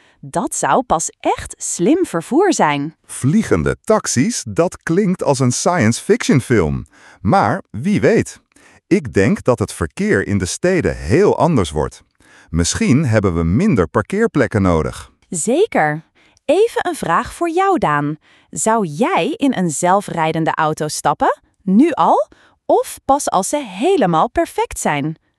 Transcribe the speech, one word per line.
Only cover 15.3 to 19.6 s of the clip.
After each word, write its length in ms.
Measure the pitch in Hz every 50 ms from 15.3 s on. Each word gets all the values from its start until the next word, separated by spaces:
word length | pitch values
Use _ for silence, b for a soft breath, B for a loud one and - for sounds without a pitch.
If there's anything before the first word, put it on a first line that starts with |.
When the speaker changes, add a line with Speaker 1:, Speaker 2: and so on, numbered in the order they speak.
| - 165 - 208 247 320 415 - - 233 160 151 147 156 - _ b b b b b b _
Speaker 1:
Even 440 | - 285 370 440 466 - 480 - 359
een 60 | 330
vraag 400 | - - 165 165 185 247 - -
voor 160 | - 339 339
jou, 280 | 311 349 381 392 381 269
Daan. 380 | 196 165 147 147 147 147 156 - b b b b b b
Zou 360 | - 147 - 214 220 233 208
jij 480 | 165 147 151 233 330 392 190 165 233 339
in 180 | - - 277 247
een 140 | -